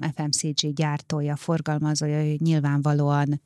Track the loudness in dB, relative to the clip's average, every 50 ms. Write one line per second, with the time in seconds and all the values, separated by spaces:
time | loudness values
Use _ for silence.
0 | 2 -2 -4 -4 -4 -2 -2 -2 -4 -4 -2 -2 -2 -2 -2 -2 -2 -2 -2 -4
1 | -6 -4 -4 -2 -2 -2 -4 -4 -2 -2 -2 -2 -2 -2 -2 0 0 0 0 0
2 | 0 0 0 0 0 0 0 0 2 2 2 2 2 2 2 2 2 2 2 2
3 | 4 4 4 2 2 2 0 -2 -4